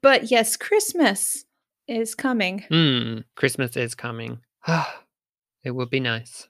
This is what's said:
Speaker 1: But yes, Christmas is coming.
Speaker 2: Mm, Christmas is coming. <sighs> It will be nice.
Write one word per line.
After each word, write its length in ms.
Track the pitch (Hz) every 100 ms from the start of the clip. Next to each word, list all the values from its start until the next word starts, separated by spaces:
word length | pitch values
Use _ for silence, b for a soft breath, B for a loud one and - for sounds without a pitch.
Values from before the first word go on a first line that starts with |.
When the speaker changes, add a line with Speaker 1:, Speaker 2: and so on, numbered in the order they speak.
Speaker 1:
But 260 | 277 262 226
yes, 260 | 233 226 -
Christmas 880 | - 415 392 359 254 196 - - - _ _ _ -
is 260 | 233 226 -
coming. 480 | 269 240 185 196 -
Speaker 2:
Mm, 520 | 160 156 123 117 113 - -
Christmas 400 | 135 - 127 127
is 200 | 120 -
coming. 440 | 117 113 117 117 _ _ -
<sighs> 180 | 165 147 B _ _ _ _ _ _
It 80 | 127
will 140 | 123 123
be 120 | 135
nice. 480 | 127 113 117 -